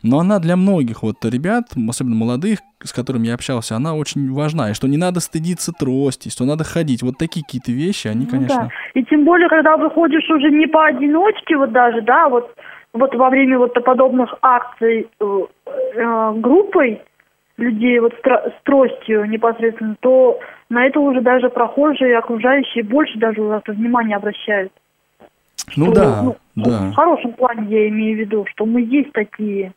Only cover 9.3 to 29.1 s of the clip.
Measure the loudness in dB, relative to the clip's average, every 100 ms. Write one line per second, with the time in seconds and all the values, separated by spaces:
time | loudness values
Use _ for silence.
9.3 | 4 4 4 4 4 2 2 2 2 0
10.3 | 2 4 4 4 4 2 2 0 2 2
11.3 | 0 -2 0 2 2 2 2 2 4 4
12.3 | 2 -4 -16 -20 -20 _ -2 0 2 2
13.3 | 4 2 2 2 2 0 4 4 2 -2
14.3 | 0 2 2 0 -4 0 0 -4 _ -4
15.3 | -2 -4 _ -14 -6 -6 -4 -2 0 -2
16.3 | 0 2 4 4 2 0 -2 -14 _ _
17.3 | _ _ -6 -4 0 2 2 2 0 0
18.3 | 0 0 -6 0 4 4 0 -4 -2 -2
19.3 | -2 -2 0 -4 -2 -8 -2 2 4 4
20.3 | 2 -6 -20 _ 0 0 2 2 2 2
21.3 | 2 2 0 -2 2 0 2 2 2 0
22.3 | -2 2 0 0 -6 -2 0 0 -2 -2
23.3 | -2 -4 -4 -6 -4 0 0 0 -2 -4
24.3 | -8 -4 -4 -4 _ _ _ _ _ -20
25.3 | _ _ -18 -10 0 2 4 4 2 -2
26.3 | -4 _ -4 -2 0 -2 2 2 0 -4
27.3 | -2 -2 -2 -2 0 0 0 -2 -4 -2
28.3 | -4 -4 -6 -2 0 0 0 -2